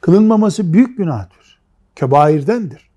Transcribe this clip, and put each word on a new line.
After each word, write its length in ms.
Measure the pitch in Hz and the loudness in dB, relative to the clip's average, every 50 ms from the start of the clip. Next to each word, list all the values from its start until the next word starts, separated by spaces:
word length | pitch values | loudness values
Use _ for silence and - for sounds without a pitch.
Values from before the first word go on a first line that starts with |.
Kılınmaması 720 | - - 175 202 214 220 226 214 214 214 - - 202 170 156 | 2 2 2 4 4 4 2 2 0 0 -2 -4 -4 0 2
büyük 260 | 202 254 247 254 - | 2 2 0 -2 -8
günahtır, 640 | 196 165 139 110 95 - _ _ _ _ _ _ _ _ _ _ _ _ _ | -6 -6 -6 -8 -8 -12 _ _ _ _ _ _ _ _ _ _ _ _ _
kebairdendir. 920 | - - 127 135 143 147 151 156 151 139 147 226 247 220 151 - - _ _ _ | -6 -4 0 2 2 2 2 0 -2 -2 -4 -4 -4 -6 -10 -14 -18 _ _ _